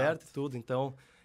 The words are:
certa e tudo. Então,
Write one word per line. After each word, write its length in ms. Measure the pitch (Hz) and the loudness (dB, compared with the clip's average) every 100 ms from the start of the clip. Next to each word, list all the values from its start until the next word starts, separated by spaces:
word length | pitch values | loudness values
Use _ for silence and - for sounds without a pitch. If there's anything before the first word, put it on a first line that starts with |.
certa 220 | 139 160 - | 2 2 -4
e 20 | |
tudo. 280 | 139 143 123 | -6 -4 -6
Então, 360 | 113 127 135 131 - - | -2 0 -2 -4 -20 -20